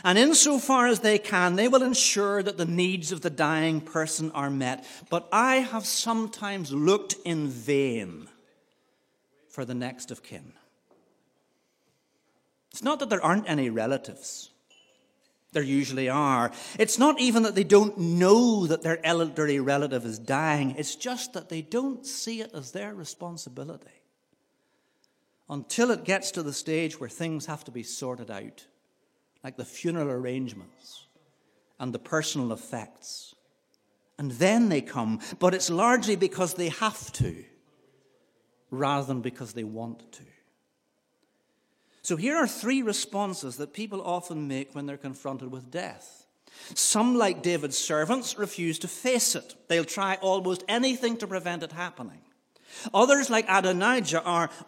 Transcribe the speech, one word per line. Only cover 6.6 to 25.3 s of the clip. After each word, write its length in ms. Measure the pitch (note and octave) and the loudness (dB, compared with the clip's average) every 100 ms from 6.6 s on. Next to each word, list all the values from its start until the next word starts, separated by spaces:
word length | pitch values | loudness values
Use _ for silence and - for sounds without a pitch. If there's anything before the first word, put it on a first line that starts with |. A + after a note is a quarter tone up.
| D3 | -4
looked 440 | C#3 D#3 G#3 G3+ - F3 | 0 4 4 2 -6 -4
in 220 | E3 D3 | -2 -2
vain 840 | B2 A2+ C#3 C3+ A#2 F#2+ D#2+ - - _ _ _ _ _ _ _ _ _ _ _ | -4 0 2 2 -2 -6 -12 -18 -20 _ _ _ _ _ _ _ _ _ _ _
for 160 | - B2 | -12 -8
the 100 | B2 | -6
next 360 | B2 C3 - | -8 -10 -14
of 120 | B2+ | -16
kin. 300 | - F2 C#2+ - _ _ _ _ _ _ _ _ _ _ _ _ _ _ _ _ _ _ _ _ _ | -16 -18 -18 -20 _ _ _ _ _ _ _ _ _ _ _ _ _ _ _ _ _ _ _ _ _
It's 120 | - | -6
not 160 | A3+ D4 | -2 -2
that 100 | C4 | 0
there 140 | G3 | 0
aren't 260 | D#3 G3 G#3 | 2 2 0
any 200 | D3+ B2+ | 0 0
relatives. 800 | A2+ A2+ C3+ - F#2 - - - _ _ _ _ _ _ _ _ _ _ | 0 0 -2 -4 -16 -14 -14 -16 _ _ _ _ _ _ _ _ _ _
There 100 | D#3 | -4
usually 480 | C#3 C#3 B2+ C3 B2+ | 0 0 0 -2 0
are. 420 | C#3 C#3+ B2+ A#2 - - - | 2 4 4 2 -2 -6 0
It's 180 | A3 - | 2 6
not 220 | C#4+ C#4+ | 4 6
even 240 | B3 A3+ | 4 4
that 100 | A3 | 4
they 100 | F#3+ | 2
don't 320 | F#3 G3+ G#3 G3+ | 8 8 8 2
know 680 | E3+ E3+ F3+ A3 B3 G#3+ E3+ | 2 6 8 8 6 4 2
that 160 | D#3+ | 0
their 240 | D#3+ E3 D#3+ | 0 0 2
elderly 540 | E3+ D#3+ C#3+ D3+ C#3 | 2 2 0 2 2
relative 460 | C3+ C#3+ C#3+ C3 A2+ | 2 2 2 -2 -4
is 120 | A2 | -8
dying. 580 | A2+ C3+ D#3+ D3 C3+ D3 | -2 0 2 2 0 -2
It's 180 | D3 - | -8 -6
just 380 | B3 B3 - | -8 -8 -8
that 160 | F#3 - | -10 -10
they 120 | E3 | -10
don't 440 | D#3 A#3 C4+ B3 - | -4 -2 -2 -6 -10
see 340 | - A3+ A3+ | -8 -8 -8
it 100 | A3 D#3 | -10 -12
as 160 | B2+ | -12
their 240 | F#3 G#3 G3+ | -10 -10 -12
responsibility 1080 | D3+ - F3 E3+ - B2+ C#3 - - _ _ _ _ _ _ _ _ _ _ _ _ _ _ | -14 -12 -12 -12 -14 -14 -14 -14 -20 _ _ _ _ _ _ _ _ _ _ _ _ _ _